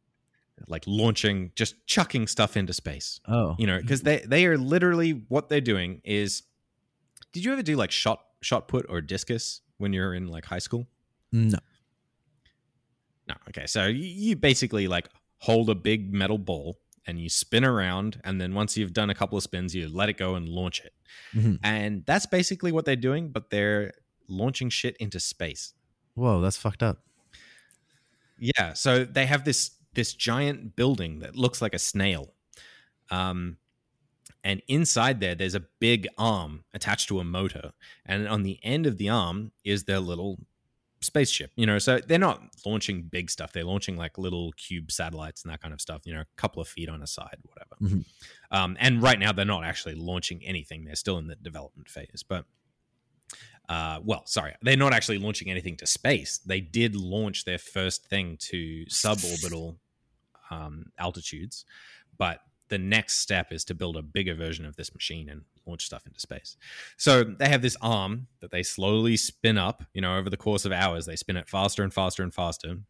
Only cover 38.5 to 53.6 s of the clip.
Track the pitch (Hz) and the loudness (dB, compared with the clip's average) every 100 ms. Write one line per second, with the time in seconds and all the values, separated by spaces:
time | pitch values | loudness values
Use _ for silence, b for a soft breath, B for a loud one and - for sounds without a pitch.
38.5 | 98 107 143 156 95 101 117 87 95 107 | -4 -2 0 0 0 0 2 0 -4 -8
39.5 | - 101 101 - 95 92 85 98 92 - | -10 -4 -2 0 -2 -2 -4 -6 -8 -14
40.5 | _ _ _ _ _ - 151 135 - - | _ _ _ _ _ -2 2 2 2 -4
41.5 | - 110 104 - 127 - 165 185 107 - | 0 2 4 4 2 4 4 4 0 -8
42.5 | - 101 107 - 95 82 87 87 - 78 | -12 -4 -4 -2 -4 -6 -6 -6 -6 -6
43.5 | 90 85 98 - 87 82 - 92 87 85 | -6 -2 -2 -4 -6 -8 -6 -4 -4 -6
44.5 | - - 87 80 - 82 82 78 - 82 | -8 -10 -8 -6 -4 -4 -6 -12 -12 -12
45.5 | 78 80 76 - 78 - 80 76 - - | -12 -12 -12 -10 -10 -10 -10 -10 -6 -6
46.5 | - 80 - 82 80 73 - - - - | -6 -10 -8 -10 -10 -10 -10 -12 -16 -20
47.5 | - - - 101 95 - _ - - - | -20 -20 -4 0 0 -2 _ -20 -20 -2
48.5 | 95 90 92 127 117 127 113 101 98 101 | 0 0 2 4 6 6 6 4 2 0
49.5 | 95 82 82 - 80 85 90 - 85 - | 0 -2 -6 -8 -8 -4 -4 -4 -8 -8
50.5 | 92 78 80 78 78 - 90 78 80 80 | -8 -8 -14 -10 -6 -4 -4 -4 -12 -14
51.5 | 76 69 - - - 67 - - 90 - | -14 -16 -18 -18 -16 -14 -16 -8 -8 -8
52.5 | _ _ _ _ _ _ _ _ B B | _ _ _ _ _ _ _ _ B B
53.5 | B | B